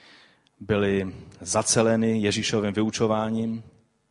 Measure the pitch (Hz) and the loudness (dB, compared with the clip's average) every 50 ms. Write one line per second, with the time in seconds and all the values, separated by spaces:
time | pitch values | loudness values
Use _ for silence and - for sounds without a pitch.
0 | - - - - - _ _ _ _ _ _ - 104 101 107 101 104 98 98 98 | -20 -20 -20 -20 -20 _ _ _ _ _ _ -10 -4 0 0 2 2 2 2 0
1 | 95 95 90 - - - - - - 87 101 107 110 - - 123 113 113 113 110 | 0 -2 -8 -12 -18 -20 -18 -14 -6 -2 -2 0 0 2 2 4 4 4 4 2
2 | 113 113 113 110 101 104 101 113 104 - - 107 101 104 95 107 110 110 - - | 2 2 2 2 2 0 0 0 -2 -2 0 0 0 0 0 0 0 0 0 0
3 | 117 107 107 107 110 110 113 113 113 113 113 113 113 - - _ _ _ _ _ | 0 0 0 0 -2 -2 -2 -4 -4 -4 -6 -8 -12 -16 -20 _ _ _ _ _
4 | _ _ | _ _